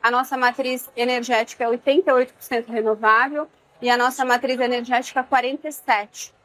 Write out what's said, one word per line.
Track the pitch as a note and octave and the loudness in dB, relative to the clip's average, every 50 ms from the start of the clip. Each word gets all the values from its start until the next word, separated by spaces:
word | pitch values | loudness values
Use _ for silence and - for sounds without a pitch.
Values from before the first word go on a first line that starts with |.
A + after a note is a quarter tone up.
| - | 2
A | A#3 | 2
nossa | A#3+ B3 C4 B3+ C4+ | 2 2 0 -2 -2
matriz | B3+ B3+ B3 B3 - C4+ B3+ B3+ B3+ - - _ | 0 0 0 0 0 -4 -4 -4 -6 -8 -12 _
energética | - A#3+ A#3+ B3 B3 A#3+ A#3 B3 A3 A3+ A3+ - _ B3 | -4 -2 0 0 -2 -2 0 0 0 0 -2 -4 _ -2
é | A#3 | -2
oitenta | A#3 A#3+ _ - C#4 D4+ F#4 - | -2 -2 _ 2 2 2 4 4
e | C4+ | 4
oito | B3+ B3+ B3+ _ | 2 2 0 _
por | _ - | _ -10
cento | - C4 A#3 A#3 A#3 | -4 -4 -4 -4 -4
renovável | A3+ A#3 A3 A3 A3 G#3 A3+ G#3+ G#3+ A3+ B3 C#4 D4 D4 G#3 - _ _ _ _ _ _ | -6 -4 -2 -2 -2 0 2 4 4 4 4 0 -2 -6 -8 -8 _ _ _ _ _ _
e | - A#3+ | 0 0
a | A#3+ | 2
nossa | B3 B3 B3+ B3+ - C4+ | 2 2 0 0 0 0
matriz | B3+ A#3+ B3 B3 B3+ B3+ B3 | 2 2 0 2 -2 -2 0
energética | B3+ A#3+ B3 A#3+ A#3+ A#3+ B3+ A#3+ B3+ - - C#4+ C4 | 0 0 0 -2 -2 0 -2 -2 -2 -2 -4 -4 -4
quarenta | - C#4 B3+ A#3+ B3 C4+ D4 - | 0 0 0 0 0 -6 -6 -8
e | D4+ D4 | -10 -12
sete. | - - - A#3+ G#3 G#3 G#3 _ - - - _ _ _ | -12 -2 -2 0 0 0 -6 _ -18 -18 -18 _ _ _